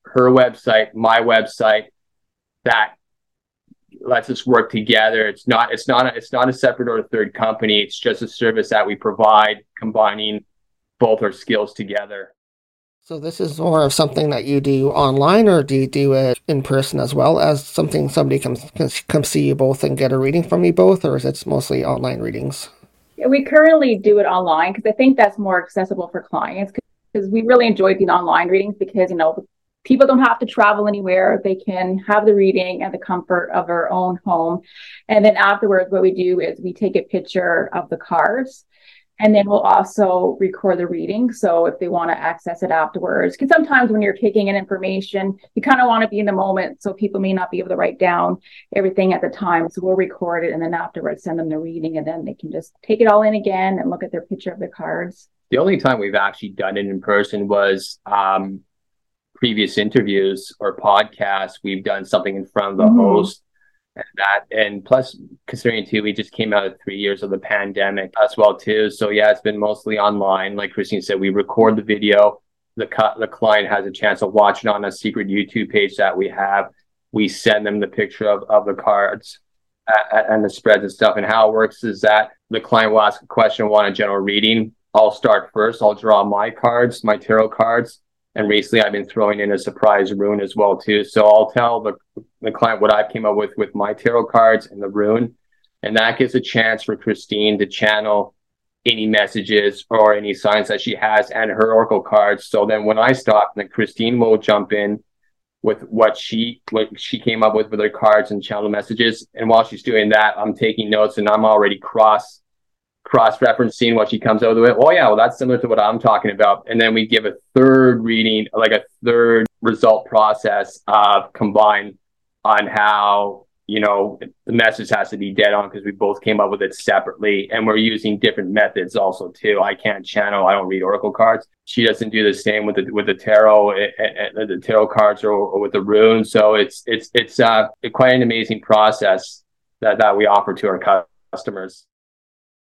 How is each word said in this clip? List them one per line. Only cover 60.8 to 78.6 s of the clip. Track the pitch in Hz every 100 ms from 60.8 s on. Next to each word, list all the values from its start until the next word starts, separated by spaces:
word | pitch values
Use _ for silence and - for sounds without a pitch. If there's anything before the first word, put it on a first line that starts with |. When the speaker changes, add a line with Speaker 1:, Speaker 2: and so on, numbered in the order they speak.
| 104 101 107 - 101 98 95 -
Speaker 1:
We've | 101 98
done | 98 98 95
something | 98 98 98
in | 92
front | 104 101
of | 98
the | 110
Speaker 3:
Mm-hmm. | 120
Speaker 1:
host | 104 104 196 - _ _ _ _ _ -
and | - -
that, | 98 101 -
and | 110 104 101 98
plus | 131 127 - - - -
considering | 120 120 113 98
too, | 107
we | 104
just | 101 104
came | - 110
out | 104 98
of | -
three | - 98
years | 101 98
of | 101
the | 95
pandemic | - 104 98 98 98 98 95 113
as | 107 -
well | 104 92
too. | - 107 107
So | - 107
yeah, | 104 107
it's | 127
been | 110 104
mostly | 107 107 107 107
online. | 104 104 98 95 95 101
Like | 101
Christine | - 95 101
said, | 92 98
we | 98
record | 98 95 - 110 110
the |
video. | 104 104 104 101 104 - _ _ _ -
The | 107
cu-, | - 107 113
the | 107
client | - 110 104 95
has | 101 95
a |
chance | 95 104 95
to | 98
watch | 107 101 98
it | 113
on | 104 101
a |
secret | - 107 110 98
YouTube | 101 98 113 95
page | 107 101 -
that | 98 90
we | 95
have. | 98 98 101 98 _ _ _ _
We | 110 98
send | - 113 107 104
them | 104
the | 98
picture | - 101 - 107
of, | 98 -
of | 104